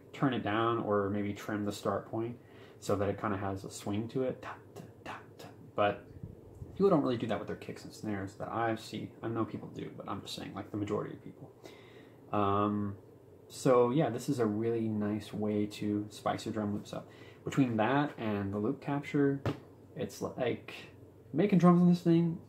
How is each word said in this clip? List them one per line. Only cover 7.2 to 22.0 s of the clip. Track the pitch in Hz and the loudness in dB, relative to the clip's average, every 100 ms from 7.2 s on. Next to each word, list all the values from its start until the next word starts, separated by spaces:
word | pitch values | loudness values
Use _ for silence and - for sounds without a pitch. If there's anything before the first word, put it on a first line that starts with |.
| 117 | -2
that | 95 | -2
with | 87 | -4
their | 87 | -8
kicks | - - | -10 -12
and | 90 | -14
snares | - 107 98 98 - | -10 -6 -4 -6 -8
that | 95 | -6
I | 110 117 110 | -2 -2 -2
see. | - 107 110 - | -6 -10 -10 -8
I | 113 | -6
know | 117 | -4
people | 110 - - | -4 -6 -10
do, | - - - | -10 -10 -10
but | - | -10
I'm | 101 | -10
just | - - | -8 -10
saying, | 95 | -10
like, | 98 101 | -10 -8
the | 104 | -4
majority | 104 104 - - | -2 -2 -4 -10
of | |
people. | 95 - - - - - - - - - - | -14 -16 -18 -18 -20 -20 -20 -20 -20 -20 -2
Um, | 104 101 101 104 104 101 101 - - - - - | 2 4 4 2 0 -2 -6 -16 -20 -20 -20 -18
so | - 139 123 120 | 0 6 6 6
yeah, | 143 127 | 4 2
this | 123 - | 0 -2
is | 131 | 0
a | 107 | 2
really | 104 117 117 110 | 2 0 0 0
nice | 107 104 104 - | 0 0 -2 -4
way | 107 107 104 104 | -4 0 0 -2
to | - 104 104 104 | -2 -2 -2 -4
spice | - 104 - 113 | -6 -4 -2 -4
your | |
drum | 107 104 | -4 -2
loops | 101 - | -4 -6
up. | - - - - - | -12 -12 -18 -20 -12
Between | - 147 127 110 | -2 2 2 2
that | 110 139 147 - | 2 2 0 -2
and | 113 101 98 | -2 -2 -2
the | 104 | 0
loop | 110 139 | -2 -2
capture, | - 143 143 147 139 139 - - - - - - | -4 -4 0 2 4 2 -2 -6 -10 -20 -14 -8
it's | 110 - | -8 -6
like, | 107 - 123 - - - - - - - - | -8 -2 -2 -2 -8 -16 -16 -20 -20 -20 -4
making | 143 208 175 | 2 4 8
drums | 175 175 | 8 10
on | 180 | 8
this | 175 | 6